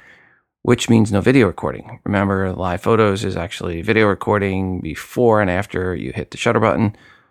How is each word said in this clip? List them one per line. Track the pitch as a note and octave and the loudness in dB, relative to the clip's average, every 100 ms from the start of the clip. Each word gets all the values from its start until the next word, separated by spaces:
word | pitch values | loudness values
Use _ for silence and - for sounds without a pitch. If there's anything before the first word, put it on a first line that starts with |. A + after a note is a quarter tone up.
| - - _ _ _ _ | -20 -20 _ _ _ _
which | - A#2+ - | 0 0 4
means | A2+ A2 | 4 4
no | G#2 | 2
video | F#2+ C3+ G2+ | 2 4 2
recording. | - D2 B1 - - | 0 -6 -8 -14 -12
Remember, | - G2+ G2 G2 F#2+ | -4 -2 0 0 -2
live | F#2 F#2 F2+ | -4 -4 -2
photos | A2+ A2 A2 F#2+ | 0 2 4 2
is | G2 F#2 | -4 -6
actually | F2 - F#2 E2+ | -6 -8 -8 -4
video | E2+ A2 G#2+ | 0 2 2
recording | F#2+ - G#2 G2 F#2+ F#2+ F#2 | 2 0 0 0 -2 -2 -4
before | - - - - B2 G#2+ | -6 -10 -8 0 2 4
and | G2 | 2
after | F2+ G2 F2+ F2+ E2+ | 0 -4 -4 -4 -4
you | B1 | -6
hit | - C#2+ | -8 -10
the | - | -4
shutter | A#2 A#2 | 0 2
button. | A2 D2 A2 - - _ _ | 2 2 0 -2 -14 _ _